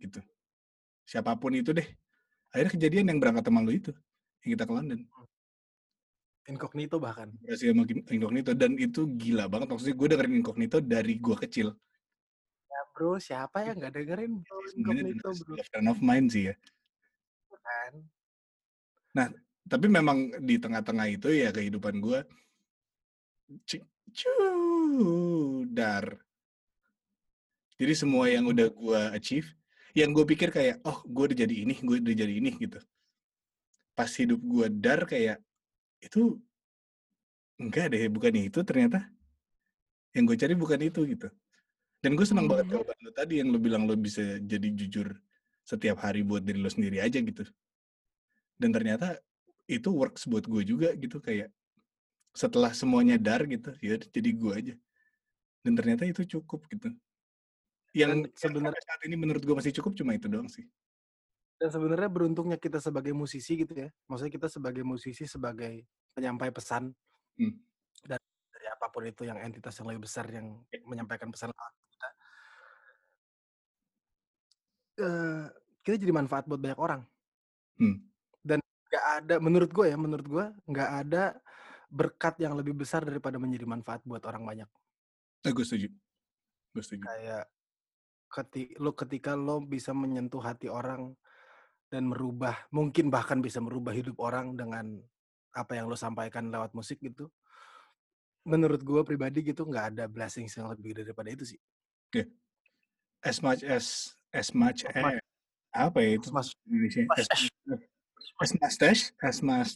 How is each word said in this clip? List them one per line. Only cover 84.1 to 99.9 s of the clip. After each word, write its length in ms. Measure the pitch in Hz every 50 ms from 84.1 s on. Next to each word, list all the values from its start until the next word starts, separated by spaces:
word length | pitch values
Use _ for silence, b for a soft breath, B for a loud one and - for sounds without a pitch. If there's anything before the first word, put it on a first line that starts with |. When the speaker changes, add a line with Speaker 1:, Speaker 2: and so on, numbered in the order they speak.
| 117 110 -
Speaker 2:
orang 180 | 113 113 113
banyak. 260 | 113 110 107 110 107 - _ _ _ _ _ _ _ _ _ _ _ _ _ _ -
Speaker 1:
Eh, 80 | 147
gue 120 | 123 127 117
setuju. 240 | - 120 104 98 104 - _ _ _ _ _ _ _ _ _ _ _ _ _ _ _
Gue 100 | - 113
setuju. 220 | 107 - 107 101 98
Speaker 2:
Kayak 400 | 113 113 110 113 113 110 107 - - _ _ _ _ _ _ _ _ _ _ _ _ _ _ _
keti-, 480 | _ - 143 135 - - 131 127 127 -
lo, 160 | - 147 147
ketika 440 | 143 - 135 123 139 123 - 143 143
lo 240 | 143 143 143 147 147
bisa 320 | 143 139 139 131 - -
menyentuh 480 | 135 139 135 135 131 127 123 120 139 131
hati 260 | 117 120 117 - -
orang 460 | 120 110 120 123 127 131 127 127 131 131 _ b b b b b b b b b b b b _
dan 220 | _ 139 131 127 127
merubah, 480 | 117 120 131 127 120 120 131 123 120 - - -
mungkin 340 | 147 151 151 143 123 165 160
bahkan 320 | 143 131 123 113 - 143 131
bisa 220 | 127 117 - 123
merubah 340 | 117 117 123 127 120 123 107
hidup 240 | 123 123 131 113 -
orang 380 | 117 117 123 127 127 127 127
dengan 420 | 123 120 113 113 113 110 110 107 95 - _ _ _ _ _ _ _ _ _
apa 200 | - 123 120 -
yang 140 | 127 117 113
lo 80 | 113 117
sampaikan 540 | 110 123 113 113 117 113 110 - 120 117 113
lewat 240 | 113 113 110 107
musik 260 | - 117 107 - 147 -
gitu. 300 | 139 127 120 - 143 160 _ _ b b b b b b b b b b b _ _ _ _ _ _ _ _ _
Menurut 380 | _ 156 160 160 160 156 156 139
gue 240 | 135 139 143 151 151
pribadi 400 | 151 151 135 135 135 139 156 151
gitu, 180 | 151 143 -
nggak 300 | 160 156 135 123 107 110